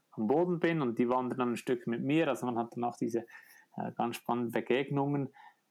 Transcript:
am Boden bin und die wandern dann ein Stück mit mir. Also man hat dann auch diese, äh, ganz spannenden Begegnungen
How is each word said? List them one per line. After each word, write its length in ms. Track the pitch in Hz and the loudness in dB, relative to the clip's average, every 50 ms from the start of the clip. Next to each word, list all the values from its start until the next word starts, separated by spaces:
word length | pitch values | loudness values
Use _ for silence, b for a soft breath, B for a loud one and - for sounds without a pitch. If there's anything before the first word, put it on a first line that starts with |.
| _ _ | _ _
am 160 | - 123 110 | -6 -2 2
Boden 320 | 107 135 160 180 180 175 160 | 2 4 4 4 2 2 2
bin 240 | - 170 165 160 | 2 2 2 2
und 160 | 139 120 110 120 | 0 0 2 2
die 100 | 123 120 | 2 2
wandern 300 | 127 127 127 123 120 127 | 2 0 0 -2 -2 0
dann 140 | 123 120 | 0 0
ein 40 | 117 | 0
Stück 300 | 107 - - 127 117 - | -2 0 -2 -2 -2 0
mit 160 | 117 117 117 | -2 -2 -2
mir. 260 | 131 135 151 160 165 147 | 0 2 2 4 4 2
Also 160 | 120 - 123 | 0 0 -2
man 140 | 123 117 117 | -2 -2 -2
hat 180 | 113 113 - | -2 -4 -4
dann 80 | 120 120 | -4 -4
auch 120 | 117 - | -4 -2
diese, 240 | - 123 117 113 113 113 b b b b b b b b b - | -2 -4 -2 -2 -2 -4 b b b b b b b b b -10
äh, 160 | - - 110 110 | -8 -8 -6 -4
ganz 200 | - 113 117 117 | -2 -2 -2 -4
spannenden 360 | - - - 120 120 120 113 | -6 -4 -2 -2 0 0 -2
Begegnungen 800 | 117 117 - - 120 135 139 143 143 139 139 143 143 143 135 131 b b b b b b b b | -2 -2 0 0 0 0 0 0 0 0 0 0 0 0 -2 -4 b b b b b b b b